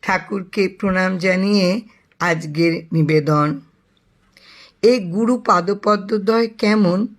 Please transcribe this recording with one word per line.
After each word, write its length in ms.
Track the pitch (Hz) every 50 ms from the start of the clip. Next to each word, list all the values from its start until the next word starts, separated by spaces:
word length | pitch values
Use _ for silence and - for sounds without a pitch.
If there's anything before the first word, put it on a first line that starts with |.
| -
ঠাকুরকে 640 | - 190 180 185 - 208 196 185 - - 214 190 185
প্রণাম 500 | 190 - - 196 185 185 185 185 190 180
জানিয়ে 640 | 170 185 185 185 190 202 208 202 190 180 185 233 - - _ _ _ _ _ _
আজকের 640 | 165 175 170 156 165 156 147 156 170 170 165 165 - - -
নিবেদন। 680 | 165 156 143 156 156 147 156 151 151 147 151 151 277 - _ _ _ _ _ _ _ _ _ _ _ _ _ _ _ _ - - - - - _ _ -
এ 160 | 220 247 254
গুরু 400 | 190 170 165 202 226 226 254 240
পাদপদ্মদ্বয় 1080 | - - 208 175 175 185 202 202 - 214 208 208 202 196 226 214 196 202 220 226 233 226
কেমন? 580 | 226 - - 208 214 220 208 175 175 185 220 262 -